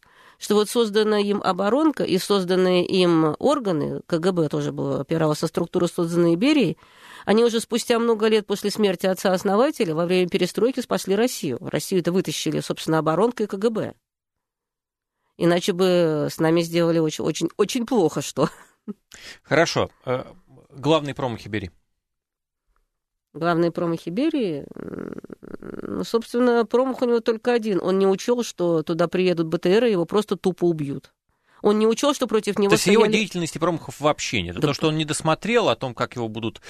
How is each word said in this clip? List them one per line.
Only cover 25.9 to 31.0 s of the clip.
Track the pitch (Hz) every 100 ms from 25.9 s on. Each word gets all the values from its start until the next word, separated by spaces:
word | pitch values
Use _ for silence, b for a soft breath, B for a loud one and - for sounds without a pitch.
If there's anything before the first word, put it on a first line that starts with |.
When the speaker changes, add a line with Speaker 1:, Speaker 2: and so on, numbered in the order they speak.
| -
Speaker 1:
собственно, | 180 226 226 240 247 233 226
промах | 240 262 247
у | 247
него | 233
только | 226 226 247
один. | 240 220 180
Он | - 190
не | 190
учел, | 190 - 247
что | 226 - 175 165
туда | 156 165 170
приедут | 185 185 165 160
Б | 170
Т | 175
Р, | 202 240
и |
его | 190 165
просто | 208 202 190
тупо | 190 175 175
убьют. | 160 139 135